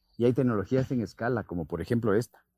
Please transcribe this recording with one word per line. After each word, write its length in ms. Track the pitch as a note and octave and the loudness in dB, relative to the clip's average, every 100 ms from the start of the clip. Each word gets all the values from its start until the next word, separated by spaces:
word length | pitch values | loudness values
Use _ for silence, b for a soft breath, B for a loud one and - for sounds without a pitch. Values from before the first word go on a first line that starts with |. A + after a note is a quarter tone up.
| _ - | _ 0
Y 100 | A#2 | 2
hay 80 | |
tecnologías 580 | B2 B2+ G#2+ F2+ C3 B2+ | 2 0 0 0 0 0
en 100 | B2+ | -2
escala, 420 | G2+ - A2+ A#2 | -4 -4 -2 -2
como 220 | - F2 D#2 | -4 -6 -4
por 160 | E2+ | -6
ejemplo 320 | E2 A#2 A2 | -2 0 2
esta. 320 | G2+ B2 - _ | 2 0 -10 _